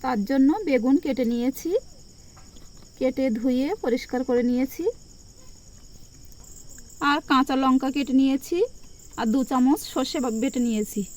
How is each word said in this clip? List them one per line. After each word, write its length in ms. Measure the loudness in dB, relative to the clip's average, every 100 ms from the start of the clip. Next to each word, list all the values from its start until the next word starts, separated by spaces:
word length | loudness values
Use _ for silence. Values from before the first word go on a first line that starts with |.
তার 240 | -2 -2 0
জন্য 280 | 4 4 4 2
বেগুন 320 | 2 4 2
কেটে 280 | 2 -2 0
নিয়েছি, 460 | 0 -2 -4 -4 -4 -4 -20 -20 -20 -20 -20 -20 -20 -20 -20 -20 -4
কেটে 300 | -2 0 -2
ধুয়ে 460 | 0 0 0 0 -2
পরিষ্কার 420 | -2 -2 -2 -4
করে 200 | 0 0
নিয়েছি। 400 | 2 0 -2 -2 -6 -6 -20 -20 -20 -20 -20 -20 -20 -20 -20 -20 -20 -20 -20 -20 -20 -20 -20 -20 -20 -4
আর 200 | -2 -2 2
কাঁচা 280 | 2 2 2
লঙ্কা 360 | 2 2 2
কেটে 220 | -2 2
নিয়েছি, 500 | 4 4 0 -2 -2 -2 -4 -20 -20 -16 -6
আর 80 | 0
দু 180 | 0
চামচ 360 | 2 2 4 2
সর্ষে 400 | -2 -4 -4 -2
বা-, 200 | -2 -2
বেটে 180 | -2 0
নিয়েছি। 460 | 0 0 -2 -4 -8